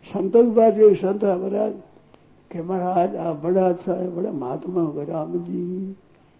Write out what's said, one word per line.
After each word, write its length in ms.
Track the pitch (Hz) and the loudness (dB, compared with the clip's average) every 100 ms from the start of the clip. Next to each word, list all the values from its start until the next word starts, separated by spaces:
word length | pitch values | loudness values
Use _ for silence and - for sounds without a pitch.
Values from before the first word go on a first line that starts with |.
| - | -10
संतों 360 | - 185 233 | -6 2 4
की 60 | 240 | 4
बात, 280 | 220 226 208 | 6 4 8
एक 200 | 214 180 | 6 6
संत 260 | 190 202 | 0 0
है 140 | 202 180 | 0 0
महाराज, 340 | 190 202 214 202 - _ _ _ _ _ _ | -2 -2 -4 -6 -16 _ _ _ _ _ _
कि 100 | 175 | -10
"महाराज, 540 | 165 185 180 185 185 175 | -4 -2 0 2 0 -2
आप 200 | 165 151 | -6 -4
बड़ा 320 | 160 190 185 | 0 2 2
अच्छा 240 | 175 185 | 0 -4
है, 160 | 180 185 175 | -4 -4 -6
बड़ा 160 | 208 | -6
महात्मा 500 | 160 127 147 175 180 | -6 -6 -8 -4 -2
हो 100 | 165 | -2
गए 140 | 147 143 | -4 -6
राम 320 | 165 160 175 | -6 -4 -6
जी, 520 | 175 180 175 185 190 190 _ _ _ _ | -6 -6 -6 -6 -10 -12 _ _ _ _